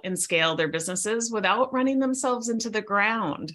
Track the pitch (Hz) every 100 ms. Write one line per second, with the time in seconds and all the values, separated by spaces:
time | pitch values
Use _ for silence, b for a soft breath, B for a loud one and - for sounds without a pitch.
0 | 190 180 - 170 165 160 160 156 165 180
1 | 214 226 226 226 190 208 262 262 262 269
2 | 269 262 262 240 233 226 226 214 208 202
3 | 208 226 180 - 151